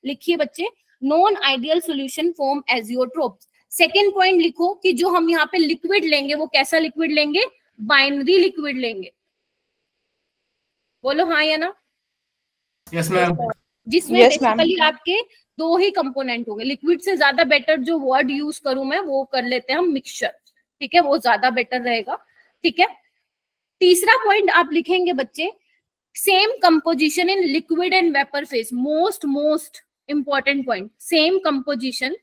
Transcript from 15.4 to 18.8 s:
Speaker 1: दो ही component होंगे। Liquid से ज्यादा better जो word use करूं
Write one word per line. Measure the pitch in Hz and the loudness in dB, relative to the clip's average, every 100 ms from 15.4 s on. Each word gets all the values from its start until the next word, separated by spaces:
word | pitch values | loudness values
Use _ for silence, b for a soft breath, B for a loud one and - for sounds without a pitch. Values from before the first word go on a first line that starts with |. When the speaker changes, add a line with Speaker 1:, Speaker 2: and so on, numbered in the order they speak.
| b - | b -6
Speaker 1:
दो | 320 339 | 0 2
ही | 392 | 2
component | 370 269 262 262 233 233 | 0 -4 -4 -4 -4 -6
होंगे। | 208 | -6
Liquid | 240 277 294 349 | -6 -4 0 0
से | 381 370 | 0 2
ज्यादा | 285 269 | 2 2
better | 320 294 - 311 | 2 2 2 0
जो | 254 330 | 0 -2
word | 269 262 262 | 0 0 0
use | 277 294 - | -2 -6 -6
करूं | 285 262 | -4 -4